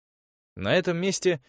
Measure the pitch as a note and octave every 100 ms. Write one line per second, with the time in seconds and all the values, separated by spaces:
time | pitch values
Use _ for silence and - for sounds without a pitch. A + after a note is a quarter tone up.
0 | _ _ _ _ _ - F#2+ E3+ F3+ E3+
1 | F#3+ F#3 F#3 E3+